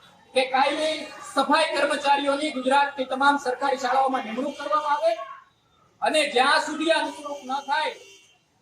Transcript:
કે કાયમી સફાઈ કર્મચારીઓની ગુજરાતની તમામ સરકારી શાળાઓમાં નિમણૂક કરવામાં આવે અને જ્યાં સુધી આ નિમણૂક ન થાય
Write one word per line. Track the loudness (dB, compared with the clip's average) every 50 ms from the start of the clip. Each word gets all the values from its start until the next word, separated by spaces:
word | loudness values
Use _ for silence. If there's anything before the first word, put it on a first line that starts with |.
| -20 -20 -20 _ _ _ 0
કે | 0 0
કાયમી | 2 2 2 2 2 2 0 0 -2 -2 -4 -8 -12 -14 -16 -16 -2 0
સફાઈ | 0 2 4 4 4 4 2 2
કર્મચારીઓની | 0 0 0 0 0 2 2 2 2 2 0 0 0 -2 -4
ગુજરાતની | -4 -4 0 2 2 4 2 2 -2 -6 -6
તમામ | -4 -2 2 4 4 2
સરકારી | 2 0 -4 -2 -2 0 -2 0
શાળાઓમાં | 0 0 0 2 2 2 2 0 -2 -4
નિમણૂક | -6 -6 -6 -6 -6 -6
કરવામાં | -8 -4 -2 0 0 0 0
આવે | 0 2 2 0 0 0 -4 -10 -14 -18 -20 _ _ _ _ _ _ _ _ _ _ _
અને | -2 0 2 2 0 2
જ્યાં | 2 2 4 4 4 2
સુધી | 0 -2 -4 -2 0 2
આ | 2 2
નિમણૂક | 0 -2 -6 -10 -10 -10 -10 -10 -8
ન | -8 -8 -6
થાય | -4 -2 -2 -2 -2 -4 -6 -10 -16 -20 -20 -20 _ _ _ _ _ _ _ _